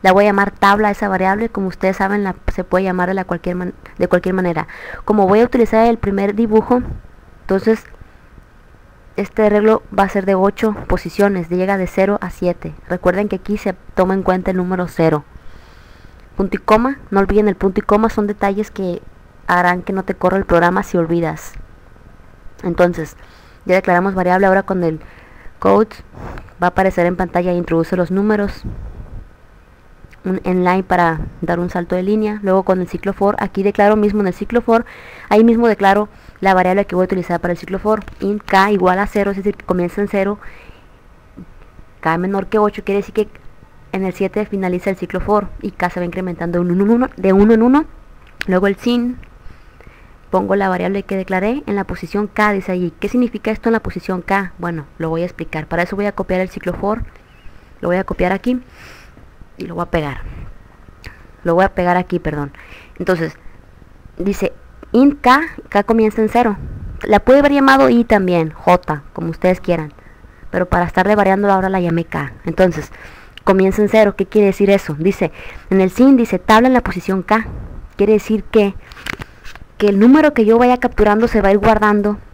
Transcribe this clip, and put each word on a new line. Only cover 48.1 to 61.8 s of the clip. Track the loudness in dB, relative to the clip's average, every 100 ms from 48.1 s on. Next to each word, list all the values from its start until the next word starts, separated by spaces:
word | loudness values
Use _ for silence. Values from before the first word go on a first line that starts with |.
| -20 -20 -12 -2
Luego | 0 0
el | -2
sin, | -2 -2 -2 -8 -16 -20 -20 -20 -20 -20 -20 -20 -20 -20 -4
pongo | -4 0 0
la | 0
variable | -2 -2 -4
que | -4 -6
declaré | -4 -2 -2 -4 -4
en |
la | -6
posición | -6 -10 -6 -6 -4
k, | 0 0
dice | 0 -4
allí. | -4 -4 -6
¿Qué | -4
significa | -2 -2 -2 -6
esto | -4 -2
en |
la | -2
posición | -4 -10 -8 -8
k? | -2 -4 -4 -8
Bueno, | -8 -8 -10 -8
lo | -6
voy | -4
a | -6
explicar. | -8 -10 -10 -6
Para | -4
eso | -4
voy | -4 -4
a |
copiar | -4 -4 -4
el | -4
ciclo | -6 -8
for, | -6 -4 -4 -8 -14 -20 -20 -20 -20 -20 -10
lo | -4
voy | -4
a |
copiar | -4 -4 -2
aquí | -2 -2 -4 -6 -20 -20 -20 -20 -20 -20 -20 -20 -16
y | -12
lo |
voy | -8
a | -4
pegar. | -4 -4 -8 -12 -12 -14 -18 -20 -20 -20 -20 -20 -20 -20 -8
Lo | -2
voy | 0 0
a |
pegar | 0